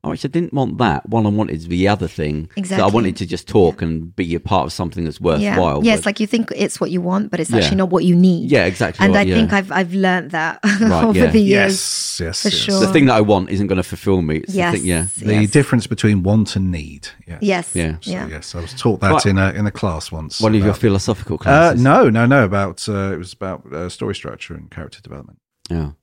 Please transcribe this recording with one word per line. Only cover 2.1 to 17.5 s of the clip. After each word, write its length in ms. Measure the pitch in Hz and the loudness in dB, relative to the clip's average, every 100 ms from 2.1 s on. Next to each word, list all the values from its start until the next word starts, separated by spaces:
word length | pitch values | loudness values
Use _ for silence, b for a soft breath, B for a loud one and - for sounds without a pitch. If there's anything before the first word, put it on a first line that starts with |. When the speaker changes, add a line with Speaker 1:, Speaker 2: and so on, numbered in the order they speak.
| - 76 76 80 | -4 -4 -4 -8
Speaker 1:
So 40 | - | -10
I 20 | |
Speaker 2:
Exactly. 340 | 185 190 95 | -4 0 2
Speaker 1:
wanted 220 | 110 98 - | 2 0 -4
to 80 | 87 | -6
just 200 | 87 - | -8 0
talk 340 | 110 87 - | 4 4 2
and 340 | 85 80 82 95 | -4 -4 -6 -6
be 180 | 87 | -4
a 60 | 82 | -4
part 260 | - 92 71 | 0 -2 -2
of 60 | |
something 320 | - 87 90 | -6 -6 -4
that's 160 | 82 76 | -6 -2
Speaker 2:
Yeah. 40 | |
Speaker 1:
worthwhile, 600 | 85 78 208 92 87 71 | 0 0 0 0 0 2
Speaker 2:
Yeah, 80 | 233 | 2
it's 80 | 214 | 0
Speaker 1:
but 40 | 208 | -2
Speaker 2:
like 120 | 202 | -4
you 60 | 214 | -2
think 240 | 233 226 - | -2 -4 -4
it's 240 | 202 - | -4 -4
what 100 | 196 | -4
you 100 | 180 | -2
want, 300 | 175 190 214 | -2 -4 -4
but 80 | 175 | -6
it's 120 | 160 | -2
Speaker 1:
Yeah. 80 | 226 | 0
Speaker 2:
actually 180 | 156 190 | 0 0
not 140 | 185 | 0
what 120 | 175 | 2
you 140 | 175 175 | 4 6
need. 340 | 185 170 127 | 4 4 2
Speaker 1:
Yeah, 140 | 135 | 2
exactly 400 | 90 92 95 - | 2 0 -4 0
Speaker 2:
And 100 | 196 | 2
Speaker 1:
right, 140 | 196 202 | 4 2
Speaker 2:
I 40 | |
think 200 | - - | 2 2
Speaker 1:
yeah. 60 | 196 | 0
Speaker 2:
I've, 120 | 190 | -2
I've 240 | 165 180 | -4 -2
learned 380 | 190 185 180 147 | 0 0 0 -4
that 260 | 165 160 - | -6 -6 -2
<laughs> 200 | 202 202 | -2 2
Speaker 1:
Right, 240 | 226 85 | 2 4
Speaker 2:
over 120 | 226 196 | 2 4
Speaker 1:
yeah. 100 | 240 | 4
Speaker 2:
the 120 | 220 | 4
years. 340 | 202 196 196 | 4 4 2
Speaker 3:
Yes, 460 | 190 - - - - | 0 -4 -6 -6 -6
yes, 220 | 85 92 | -6 -4
Speaker 2:
For 60 | 208 | -2
Speaker 3:
yes. 80 | - | -2
Speaker 2:
sure. 220 | - 196 | 0 0
Speaker 1:
The 80 | 190 | 4
thing 140 | 165 135 | 4 6
that 80 | |
I 60 | 113 | 4
want 300 | 104 98 92 | 4 2 2
isn't 180 | 98 101 | -2 0
gonna 160 | 92 | 0
fulfill 360 | 90 - 101 95 | -2 -4 0 2
me. 180 | 78 78 | 2 -2
It's 140 | - | -4
Speaker 2:
Yes, 200 | 190 175 | -2 -2
Speaker 1:
the 60 | 104 | 0
thing, 80 | 92 | 0
yeah. 180 | 82 90 - | -2 -2 -4
Speaker 3:
The 260 | 104 107 | 0 2
Speaker 2:
yes. 80 | 104 | 4
Speaker 3:
difference 340 | 147 139 123 - | 2 2 0 -2
between 380 | 113 107 101 | 0 2 2
want 320 | 90 110 101 98 | 4 2 2 -2
and 160 | 92 | -2
need. 340 | 85 71 71 - - - | -4 -8 -16 -18 -20 -18
Yes. 100 | 85 | -4
Speaker 2:
Yes. 300 | 208 | -2